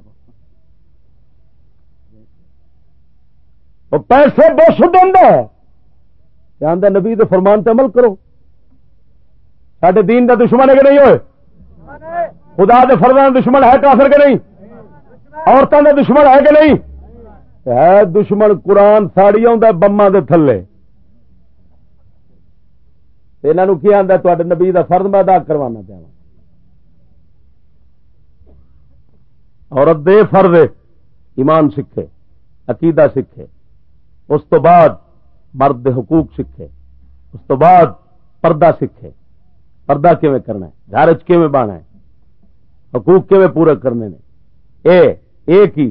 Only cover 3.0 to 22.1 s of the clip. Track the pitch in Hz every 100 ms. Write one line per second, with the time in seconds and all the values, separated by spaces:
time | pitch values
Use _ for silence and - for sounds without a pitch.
3 | _ _ _ _ _ _ _ _ _ 147
4 | - 262 285 - 320 277 320 - 339 370
5 | 381 370 294 156 110 _ _ _ _ _
6 | _ _ _ _ _ _ 151 180 196 196
7 | 196 226 226 190 190 214 202 226 262 233
8 | 240 190 _ _ _ _ _ _ _ _
9 | _ _ _ _ _ _ _ _ 170 185
10 | 185 240 247 214 233 233 269 269 277 285
11 | 269 165 - _ _ _ - - - -
12 | 320 339 339 - _ - 190 240 254 233
13 | 233 262 277 254 240 269 247 269 277 247
14 | 277 285 285 240 - _ - - - -
15 | - - _ - - 254 - 294 294 285
16 | 226 269 285 269 277 302 302 220 - -
17 | - - - - - _ - 120 160 196
18 | 208 180 202 214 214 185 165 202 202 214
19 | 202 180 202 208 233 233 226 175 202 202
20 | 202 196 131 175 147 104 90 _ _ _
21 | _ _ _ _ _ _ _ _ _ _
22 | _